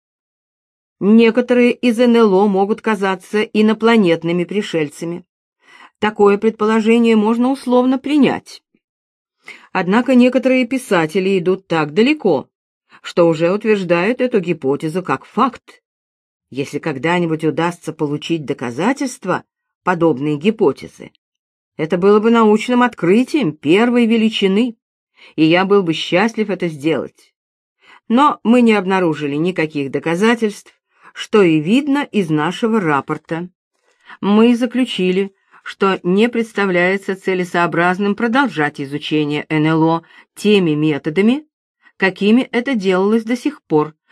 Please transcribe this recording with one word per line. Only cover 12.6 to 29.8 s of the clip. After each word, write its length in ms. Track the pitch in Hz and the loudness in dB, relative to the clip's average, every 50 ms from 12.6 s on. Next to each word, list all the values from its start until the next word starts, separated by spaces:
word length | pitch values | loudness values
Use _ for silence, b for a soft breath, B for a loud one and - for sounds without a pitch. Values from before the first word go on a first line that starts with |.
| _ _ _ _ _ b b b b | _ _ _ _ _ b b b b
что 240 | - - 180 170 165 | -6 0 2 2 2
уже 260 | 165 151 170 170 196 | 2 0 0 -2 -2
утверждают 680 | 214 220 220 214 202 185 165 175 170 175 214 247 - | -2 0 0 0 0 0 -2 0 0 0 -2 -2 -2
эту 200 | 247 247 247 202 | -2 -2 -2 -2
гипотезу 640 | 170 170 170 165 - 131 143 143 160 156 156 185 180 | -2 -2 -6 -4 -2 -4 -4 -2 -4 -6 -6 -6 -4
как 220 | - 135 - - | -4 -6 -6 -6
факт. 580 | - - 208 254 262 - - _ _ - _ _ _ _ _ _ _ _ _ _ _ _ _ _ _ | -8 -2 -2 -2 -2 -2 -8 _ _ -20 _ _ _ _ _ _ _ _ _ _ _ _ _ _ _
Если 280 | 127 131 139 - - 143 | -10 -10 -8 -8 -8 -8
когда-нибудь 680 | - 165 147 139 - 165 180 180 175 165 160 156 160 | -6 -6 -8 -4 -4 -2 -2 0 0 -2 -2 -2 -2
удастся 500 | 156 135 160 165 175 175 - - 160 156 | -2 -2 -2 -2 -4 -4 -6 -12 -14 -8
получить 520 | - 156 143 147 147 - - 165 165 143 | -6 -6 -6 -6 -6 -6 -6 -6 -6 -6
доказательства 1000 | 120 139 - 131 123 120 127 175 240 269 - 285 247 - - - 185 165 120 - _ _ _ _ _ _ _ - | -8 -8 -8 -8 -10 -6 -4 -2 -2 -2 -2 -6 -8 -8 -10 -6 -6 -6 -6 -6 _ _ _ _ _ _ _ -4
подобной 540 | 175 185 165 170 165 147 123 143 151 151 139 | -4 -2 0 2 0 0 0 -4 -4 -4 -2
гипотезы, 720 | 151 214 214 - 202 143 127 - - 76 _ - - - _ _ _ _ _ _ _ _ _ _ _ _ _ - | -2 -2 0 2 0 0 -2 -2 -12 -20 _ -20 -20 -20 _ _ _ _ _ _ _ _ _ _ _ _ _ -8
это 200 | 156 160 185 175 | -6 -4 -2 0
было 220 | 185 202 208 214 | 2 4 4 4
бы 100 | 208 233 | 4 4
научным 540 | 233 233 226 214 214 214 220 - 247 247 247 | 4 4 4 4 2 2 0 0 0 0 0
открытием 680 | 240 233 - 170 165 196 233 254 - - 302 233 156 151 | 0 -2 -4 0 2 2 2 2 0 -2 -2 -2 -2 -4
первой 520 | - - 139 170 202 233 247 240 247 240 | -4 0 2 2 2 2 2 2 2 2
величины, 720 | 220 233 226 220 220 220 - 202 190 190 208 247 247 226 _ _ _ _ _ _ _ b b b b b | 2 2 2 0 0 0 0 0 0 2 0 0 -2 -4 _ _ _ _ _ _ _ b b b b b
и 80 | b 160 | b 2
я 220 | 156 170 180 196 | 2 4 2 2
был 160 | 185 202 202 | 2 2 2
бы 120 | 185 165 156 | 2 0 -4
счастлив 580 | - - - 165 180 208 226 226 220 214 196 | -6 -4 -2 0 0 0 0 -2 -4 -4 -4
это 160 | 190 180 185 175 | -4 -6 -6 -6
сделать. 680 | 156 135 135 160 151 120 78 71 _ _ _ _ _ _ _ _ _ _ _ _ _ b b b b b b - | -6 -4 -2 -2 -2 -2 -4 -10 _ _ _ _ _ _ _ _ _ _ _ _ _ b b b b b b -2
Но 320 | 220 254 294 294 214 - - | 2 2 2 2 0 0 0
мы 180 | 202 240 247 | 2 4 4
не 120 | 240 226 214 | 4 4 2
обнаружили 600 | 208 180 185 196 190 185 165 151 143 151 143 143 | 2 0 0 -2 0 0 -2 -2 -4 -4 -6 -4
никаких 560 | 147 165 185 175 175 160 156 156 147 | -2 -2 -2 -2 -2 -4 -4 -4 -6